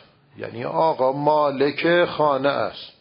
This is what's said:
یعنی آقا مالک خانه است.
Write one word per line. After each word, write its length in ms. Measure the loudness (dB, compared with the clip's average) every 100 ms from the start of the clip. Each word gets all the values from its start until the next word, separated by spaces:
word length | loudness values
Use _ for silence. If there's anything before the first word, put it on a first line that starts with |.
| -20 _ _ -16
یعنی 260 | -14 -10
آقا 480 | -6 0 0 2 0
مالک 920 | 0 2 2 2 2 0 0 2 2
خانه 440 | 2 2 0 2 0
است. 440 | 0 -4 -8 -18 -20